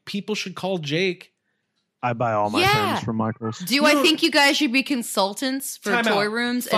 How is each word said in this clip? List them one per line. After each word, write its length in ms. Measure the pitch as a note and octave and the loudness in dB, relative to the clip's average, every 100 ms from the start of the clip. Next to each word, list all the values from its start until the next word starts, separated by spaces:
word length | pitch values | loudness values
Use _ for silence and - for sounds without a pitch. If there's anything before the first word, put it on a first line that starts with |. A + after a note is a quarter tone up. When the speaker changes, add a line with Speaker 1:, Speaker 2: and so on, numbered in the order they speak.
| - | -10
Speaker 1:
people 280 | G3+ F#3 | -8 -6
should 220 | G#3 G3 F3 | -6 -8 -6
call 240 | F#3 F#3+ | -4 -4
Jake. 520 | D3 D#3 F#3+ F3 - _ _ _ _ _ _ _ | -2 -2 -2 -4 -12 _ _ _ _ _ _ _
Speaker 2:
I 120 | B2 | -4
buy 180 | A#2 A#2+ | -2 0
all 160 | G#2+ G#2 | 0 0
my 120 | G#2+ | 2
Speaker 3:
Yeah. 320 | F#4+ G#4 G4+ | 2 2 0
Speaker 2:
frames 100 | B3 | -2
from 140 | - A2 | -2 -2
Michaels. 420 | A2 A2+ A2+ A#2 | -2 -4 -6 -8
Speaker 3:
Do 260 | F3+ C4+ D4 | -2 2 4
I 80 | |
Speaker 1:
No. 80 | D4 | 4
Speaker 3:
think 220 | E4 D#4+ | 4 2
you 80 | E4 | 2
guys 260 | D4 C#4+ C#4+ | 4 4 4
should 140 | D4 | 2
be 80 | A#3 | 0
consultants 960 | - C4+ A3+ - G3 G#3 C4+ C4+ - - | 0 -2 -2 0 -2 -2 -4 -4 -8 -8
for 140 | G#3+ | -2
Speaker 1:
Time 140 | A#3 A3+ | 0 2
Speaker 3:
toy 200 | G#3 G#3 | 2 0
Speaker 1:
out. 60 | |
Speaker 3:
rooms 340 | A3+ A#3+ B3 | -2 -2 -2
Speaker 1:
Fuck 60 | A#3 | 0